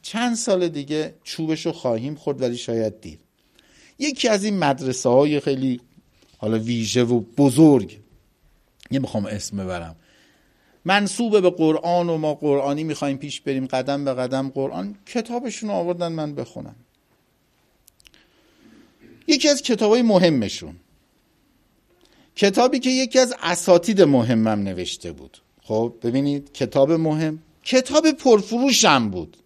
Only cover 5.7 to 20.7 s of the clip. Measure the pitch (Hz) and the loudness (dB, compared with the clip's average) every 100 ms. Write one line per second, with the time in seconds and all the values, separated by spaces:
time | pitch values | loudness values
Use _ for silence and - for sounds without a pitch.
5.7 | 123 _ _ _ _ _ _ 110 113 113 | -4 _ _ _ _ _ _ -2 -2 -2
6.7 | 120 110 127 120 120 101 - 143 123 156 | -4 0 0 2 0 -2 2 2 8 8
7.7 | 135 95 - _ _ _ _ _ _ _ | 8 2 -12 _ _ _ _ _ _ _
8.7 | _ - 139 123 110 101 104 - 101 92 | _ -6 -4 -4 -6 -6 -8 -8 -8 -8
9.7 | 90 82 80 _ _ _ _ _ _ _ | -8 -10 -16 _ _ _ _ _ _ _
10.7 | _ 170 196 202 - 233 208 180 175 160 | _ -2 0 0 -4 0 2 2 2 0
11.7 | 156 170 175 175 160 156 147 147 139 139 | 0 0 -2 -2 -2 -4 -4 0 0 0
12.7 | 143 156 147 143 135 147 - - 135 131 | -4 -6 -6 -6 -6 -10 -12 -6 -6 -4
13.7 | 131 131 143 143 127 127 135 135 135 135 | -4 -4 -4 -4 -4 -4 -4 -6 -6 -6
14.7 | 151 196 208 - 240 226 240 240 208 214 | -6 -10 -12 -10 -8 -6 -8 -8 -10 -6
15.7 | 196 175 175 170 165 151 143 131 - 117 | -4 -4 -4 -6 -6 -8 -8 -12 -14 -18
16.7 | 113 _ _ _ _ _ _ _ _ _ | -20 _ _ _ _ _ _ _ _ _
17.7 | _ _ _ _ _ _ _ _ _ - | _ _ _ _ _ _ _ _ _ -20
18.7 | - _ _ - - - 294 302 285 - | -20 _ _ -20 -18 0 2 4 0 0
19.7 | 220 214 226 240 196 175 143 101 - 80 | 0 2 4 4 4 4 2 -2 -8 -14